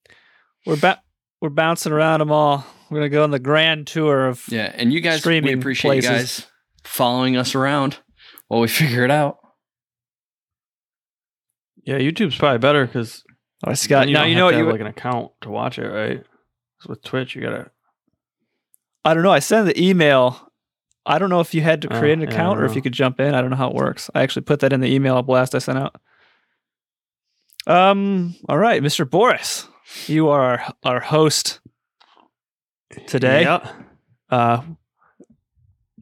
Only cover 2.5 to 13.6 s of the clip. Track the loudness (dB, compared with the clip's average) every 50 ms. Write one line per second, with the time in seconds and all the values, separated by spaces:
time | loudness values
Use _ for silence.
2.5 | 2 -2 -4 -12 -20 _ _ -8 -6 -4 -4 0 0 0 2 0 0 -2 0 0
3.5 | 2 2 4 2 0 -2 -6 -8 -4 -2 0 2 2 2 2 0 -2 -6 -8 -8
4.5 | -6 -4 -4 -6 -4 -2 0 0 0 0 0 -2 -2 0 0 0 0 2 0 0
5.5 | -2 -2 -4 -4 -4 0 0 2 2 2 2 0 0 0 -2 -4 -8 -12 -14 -16
6.5 | _ _ _ _ _ _ -16 -8 -4 -2 0 0 0 0 0 0 0 0 -2 -2
7.5 | -2 -2 0 0 0 0 -2 -4 -6 -8 _ _ _ _ -20 -20 -20 -20 -8 -4
8.5 | 0 0 0 0 0 0 0 0 0 0 2 2 2 2 0 -2 -4 _ _ _
9.5 | _ _ _ _ _ _ _ _ _ _ _ _ _ _ _ _ _ _ _ _
10.5 | _ _ _ _ _ _ _ _ _ _ _ _ _ _ _ _ _ _ _ _
11.5 | _ _ _ _ _ _ -8 -4 -2 -2 0 0 0 0 -2 -2 0 0 2 2
12.5 | 2 2 2 4 4 2 0 0 -2 -6 -6 -8 -10 -18 _ _ _ _ _ _
13.5 | _ _